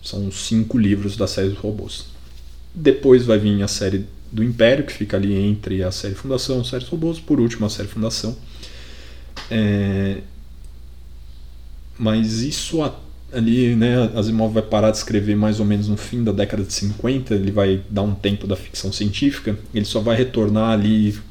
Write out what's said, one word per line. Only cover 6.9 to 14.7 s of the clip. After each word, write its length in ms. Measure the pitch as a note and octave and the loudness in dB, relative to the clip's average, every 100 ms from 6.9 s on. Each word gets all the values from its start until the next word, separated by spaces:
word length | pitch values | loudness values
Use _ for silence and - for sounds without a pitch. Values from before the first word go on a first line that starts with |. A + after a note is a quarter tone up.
| E3+ E3 D#3+ | -2 -2 -4
Por 200 | - C#3+ | 0 2
último, 260 | A#2 - G#2+ | 2 2 -2
a 40 | |
série 180 | - G2+ | -2 -6
Fundação. 480 | - A2 - A2 B2+ - - - - - - - - - - - | -2 -2 -2 -4 -8 -12 -14 -14 -14 -14 -14 -14 -14 -14 -14 -4
É... 680 | A2+ G#2 G2+ G2 G2 G2 G2 - - - - - - - - - - - - - - - - - - | 0 2 2 2 0 0 -2 -8 -16 -16 -16 -16 -16 -16 -16 -16 -16 -16 -16 -16 -16 -14 -14 -14 -2
Mas 440 | G#2+ A2 A2 A2 | 0 2 2 0
isso 400 | C3 D3+ - E3 | -2 -4 -2 0
a-, 160 | D3 - - - - | -2 -4 -14 -16 -10
ali, 420 | B2 A2+ A#2+ B2 A#2 | 0 4 6 4 4
né, 360 | A#2 B2 A2+ A2+ | 4 4 2 2
Asimov 380 | G#2+ A2 A2 | 0 2 2
vai 80 | A2 | 2
parar 300 | G#2+ | 2